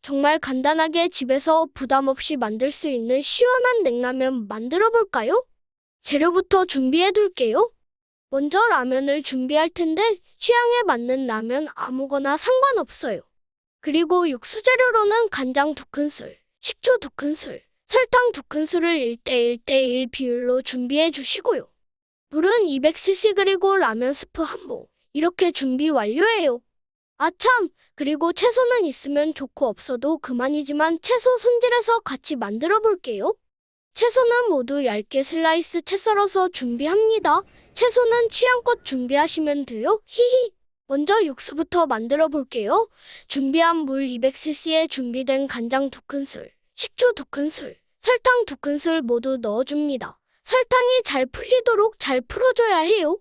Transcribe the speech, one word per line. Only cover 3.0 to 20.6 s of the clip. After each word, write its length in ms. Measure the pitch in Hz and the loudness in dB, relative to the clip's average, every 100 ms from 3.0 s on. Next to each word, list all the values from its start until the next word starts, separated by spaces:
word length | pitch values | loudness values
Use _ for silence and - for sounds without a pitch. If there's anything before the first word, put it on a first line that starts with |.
| 226 262 | -2 -2
시원한 600 | 285 - 494 508 494 466 | -2 2 4 4 2 2
냉라면 640 | 311 240 247 262 262 262 202 | 0 0 -2 -2 -2 -2 -6
만들어 420 | 214 240 339 440 | -8 -4 -4 0
볼까요? 540 | 466 403 254 220 427 508 _ _ _ _ _ | -2 0 -2 0 -2 -2 _ _ _ _ _
재료부터 640 | - 285 330 359 381 381 370 | -4 0 2 2 2 2 2
준비해둘게요. 1040 | 269 254 311 381 392 403 - 233 254 466 _ _ _ _ _ _ | 0 0 2 2 2 0 0 0 2 0 _ _ _ _ _ _
먼저 280 | 269 294 359 466 | -4 0 2 2
라면을 540 | 330 254 262 277 294 | 2 0 -2 0 -2
준비할 480 | 277 262 254 294 320 | -2 -4 0 0 0
텐데 320 | - 330 320 453 381 _ _ | -2 -2 2 0 0 _ _
취향에 440 | - 480 480 480 | 2 2 4 2
맞는 420 | 427 247 240 262 254 | 2 -2 -2 -2 -2
라면 420 | 220 226 262 311 | -4 -2 -4 -4
아무거나 600 | - - 254 269 277 277 302 | -8 -8 -6 -4 -2 -2 -2
상관없어요. 840 | - 508 554 466 285 - 277 180 _ _ _ _ _ _ | 2 4 4 2 -4 -8 -6 -6 _ _ _ _ _ _
그리고 480 | - 294 320 359 339 | -2 0 2 2 2
육수 340 | 247 - 440 | -4 -8 0
재료로는 680 | 494 508 508 453 415 453 453 | 2 4 4 2 2 2 0
간장 440 | - 254 262 294 294 | -2 -2 0 -2 -4
두 100 | - | -10
큰술, 500 | 285 294 - - - _ _ | -6 -6 -6 -14 -18 _ _
식초 380 | - - 480 508 | -10 -2 0 0
두 100 | 285 | 0
큰술, 520 | - 285 311 294 - _ _ _ | -6 -6 -6 -8 -12 _ _ _
설탕 460 | 480 494 494 494 | 0 2 2 2
두 100 | 302 | -2
큰술을 540 | - 302 311 349 339 320 | -6 -4 -2 0 0 0
일 200 | 240 233 | -2 -4
대 200 | - 254 240 | -2 0 0
일 40 | 240 | -2
대 200 | - 269 | 0 2
일 240 | 262 247 254 | 2 0 -4
비율로 540 | - 254 240 247 254 | -6 -4 -2 0 -2